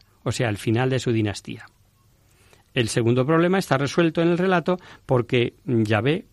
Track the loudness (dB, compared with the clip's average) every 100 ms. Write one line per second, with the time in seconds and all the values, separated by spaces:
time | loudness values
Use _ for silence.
0 | _ _ -6 -2 -2 -2 0 0 0 0
1 | 0 0 -2 -4 -12 -16 -18 _ _ _
2 | _ _ _ _ _ _ _ -4 -2 0
3 | 2 2 2 2 2 0 0 -2 0 0
4 | 0 2 0 2 0 0 0 -4 -6 -14
5 | -2 0 2 0 0 -4 -2 0 2 0
6 | 0 -2 -6